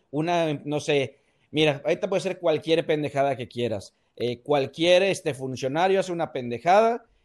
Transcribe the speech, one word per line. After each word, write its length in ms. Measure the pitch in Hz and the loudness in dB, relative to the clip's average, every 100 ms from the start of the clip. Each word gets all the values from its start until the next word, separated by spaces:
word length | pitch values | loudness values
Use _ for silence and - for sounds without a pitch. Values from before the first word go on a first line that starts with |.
| _ | _
Una, 420 | 143 165 175 160 143 147 | -4 0 0 0 -2 -4
no 140 | 147 | -4
sé, 400 | - 143 127 - _ _ _ | 0 0 0 -6 _ _ _
mira, 280 | 151 156 135 147 | 0 2 2 -2
ahorita 240 | 175 202 | -2 -2
puede 100 | 190 | -2
ser 180 | 185 180 | -4 -2
cualquier 440 | 170 151 160 160 | 0 0 2 0
pendejada 540 | 156 151 143 139 139 123 | 2 0 0 0 0 0
que 100 | 117 | -6
quieras. 480 | 120 117 104 - _ _ - | -4 -4 -4 -8 _ _ -6
Eh, 260 | 120 120 | -4 -4
cualquier, 640 | - 147 135 - 170 180 | 0 0 0 -2 4 4
este, 320 | 196 - 160 127 | 4 0 -4 -6
funcionario 640 | 131 120 131 151 190 190 | -8 -6 -4 0 2 2
hace 120 | 185 | 0
una 200 | 170 151 | -4 -4
pendejada 720 | 135 120 120 165 202 226 233 - _ | -6 -6 -2 4 4 4 0 -8 _